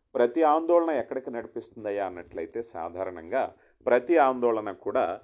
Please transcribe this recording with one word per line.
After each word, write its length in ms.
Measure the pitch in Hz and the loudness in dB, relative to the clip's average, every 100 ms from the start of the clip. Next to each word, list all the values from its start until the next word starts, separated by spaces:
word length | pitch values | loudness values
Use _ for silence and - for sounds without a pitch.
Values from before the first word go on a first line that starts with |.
| _ | _
ప్రతి 280 | 120 120 139 | 0 2 4
ఆందోళన 480 | 156 156 165 175 165 | 4 2 4 4 4
ఎక్కడికి 400 | 135 - 131 135 | -2 -2 -8 -8
నడిపిస్తుందయ్యా 760 | 117 110 117 - 117 104 101 95 | -10 -10 -12 -14 -10 -6 -4 -4
అన్నట్లయితే 560 | 90 85 92 82 113 | -8 -12 -10 -8 -8
సాధారణంగా 920 | 117 87 85 87 92 87 82 131 87 - _ _ 123 | -10 -10 -10 -6 -8 -8 -6 -4 -4 -8 _ _ 2
ప్రతి 300 | 123 127 165 | 2 4 4
ఆందోళన 560 | 135 127 120 110 104 | 4 4 0 0 -4
కూడా 480 | 90 101 127 87 101 | -8 -4 0 0 -4